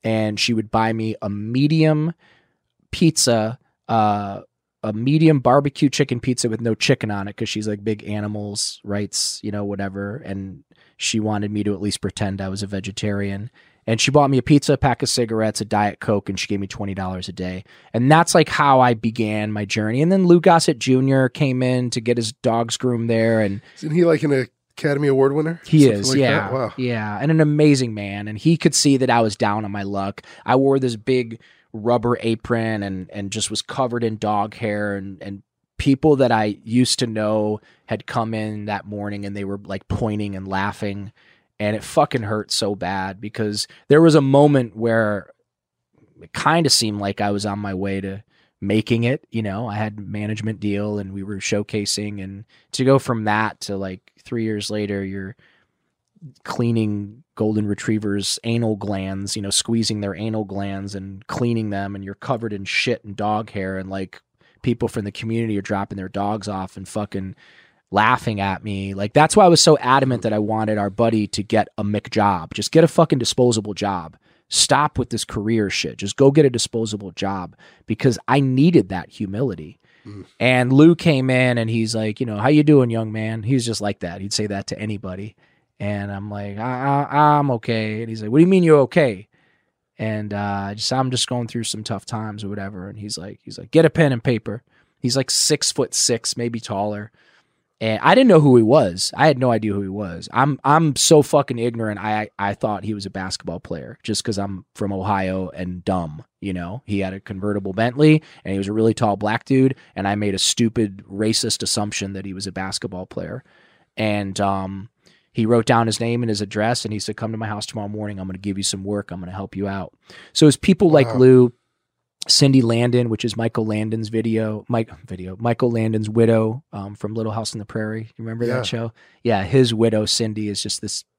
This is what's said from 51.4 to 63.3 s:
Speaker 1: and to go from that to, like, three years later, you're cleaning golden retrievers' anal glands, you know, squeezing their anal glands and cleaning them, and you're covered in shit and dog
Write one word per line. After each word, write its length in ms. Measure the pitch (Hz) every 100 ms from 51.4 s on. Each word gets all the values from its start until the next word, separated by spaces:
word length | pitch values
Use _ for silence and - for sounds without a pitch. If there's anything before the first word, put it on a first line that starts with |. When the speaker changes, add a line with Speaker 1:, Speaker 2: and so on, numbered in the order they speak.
| - 104 104 107 101 - 104 104
Speaker 1:
and 220 | 95 98 - _ _
to 120 | -
go 140 | 131 135
from 260 | - 117
that 340 | 107 104 107 -
to, 160 | - 98
like, 240 | 95 95 _ _
three 220 | - 120
years 260 | 110 107 104
later, 320 | 107 101 98
you're 320 | 95 98 95 - _ _ _ _ _ _ _ _ 143 _
cleaning 800 | - - 120 117 107 104 101 113 _
golden 320 | - 107 107 104
retrievers' 720 | 101 - 107 104 101 95 -
anal 320 | 113 117 117 104
glands, 600 | 98 98 95 98 98 113
you 60 |
know, 80 | 98
squeezing 500 | - - 117 107 104
their 140 | 101
anal 300 | 85 110 110
glands 500 | 101 98 101 98 98
and 320 | 98 98 98 -
cleaning 440 | - 120 113 110
them, 240 | 98 98
and 100 | 101
you're 100 | 98
covered 380 | 98 - 123 113
in 120 | 101
shit 400 | 95 - - 117
and 120 | 104 101
dog 340 | 104